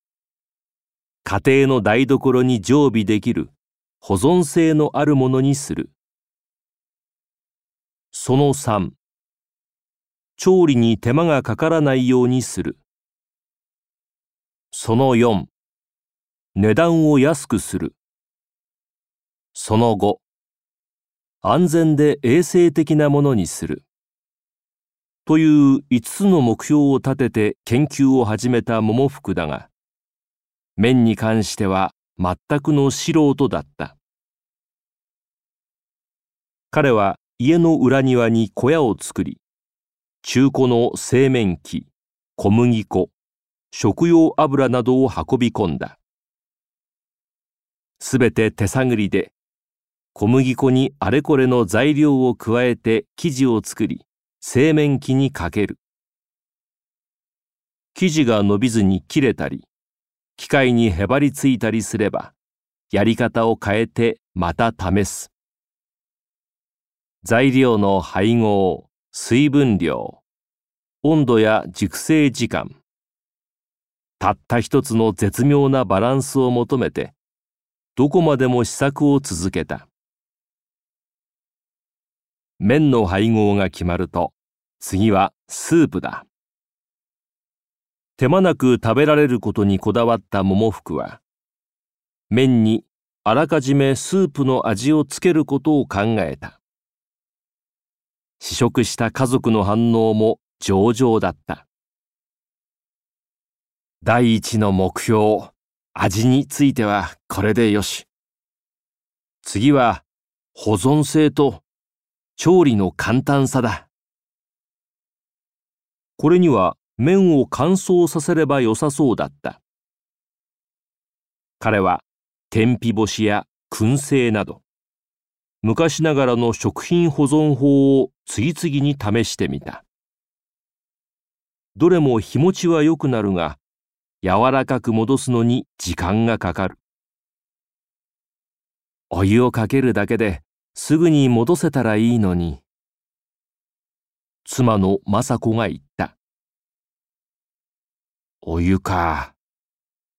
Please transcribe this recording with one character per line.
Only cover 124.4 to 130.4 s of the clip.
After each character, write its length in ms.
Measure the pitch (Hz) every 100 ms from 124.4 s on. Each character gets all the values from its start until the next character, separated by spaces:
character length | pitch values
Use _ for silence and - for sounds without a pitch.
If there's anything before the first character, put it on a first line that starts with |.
| 95
ど、 160 | - _ _ _ _ _ _ _ _ _ _
昔 420 | 110 113 165 151
な 100 | 160
が 140 | 143 131
ら 80 | 120
の 180 | 117
食 300 | 110 110 -
品 260 | - 175 170
保 140 | 147
存 320 | 143 151 151 131
法 440 | 143 139 139 135
を 120 | - _ -
次 280 | - 131 160
々 280 | 170 139
に 100 | 143
試 340 | 143 104 110 110
し 80 | -
て 120 | 87
み 140 | 69
た。 220 | - - _ _ _ _ _ _